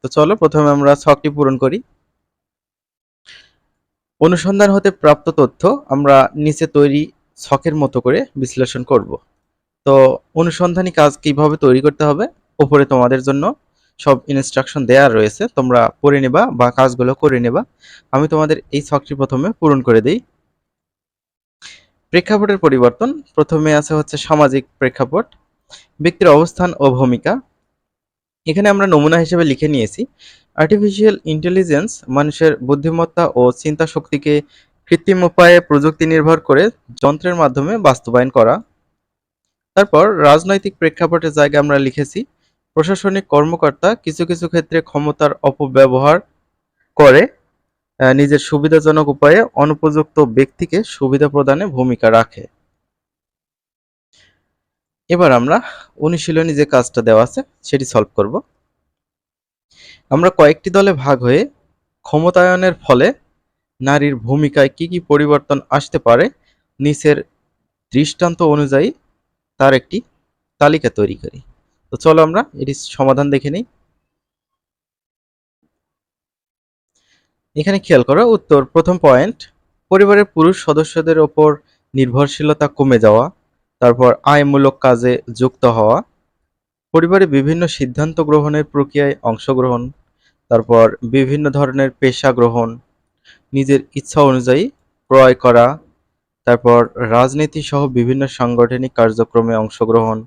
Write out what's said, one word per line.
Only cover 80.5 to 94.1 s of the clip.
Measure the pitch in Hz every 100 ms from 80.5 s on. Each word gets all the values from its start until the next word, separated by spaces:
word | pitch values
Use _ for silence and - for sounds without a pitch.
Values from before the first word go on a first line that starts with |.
| 185
সদস্যদের | - 151 156 165 160 160
ওপর | 151 - 151 147 _ _ _
নির্ভরশীলতা | 131 127 123 143 - 151 151 147
কমে | - 135 120
যাওয়া, | 110 107 139 _ _ _ _ _
তারপর | 123 120 123 -
আয়মূলক | - 147 143 139 139 135
কাজে | 131 120 123 123 -
যুক্ত | 110 127 _ 123
হওয়া, | 113 107 135 240 _ _ _ _ _ _ _ _
পরিবারে | 165 165 190 185
বিভিন্ন | 139 135 165 175
সিদ্ধান্ত | - 127 123 156 160
গ্রহণের | 151 151 147 151 151
প্রক্রিয়ায় | 143 143 143 143 143
অংশগ্রহণ, | 113 110 - 131 131 120 123 - _ _ _ _ _
তারপর | 117 117 117 113 -
বিভিন্ন | 120 131 131 143 147
ধরনের | 139 139 135 135
পেশা | 123 131 123 139
গ্রহণ, | 123 117 117 117 117 _ _ _ _ _ _ _
নিজের | 135 135 139 - -
ইচ্ছা | -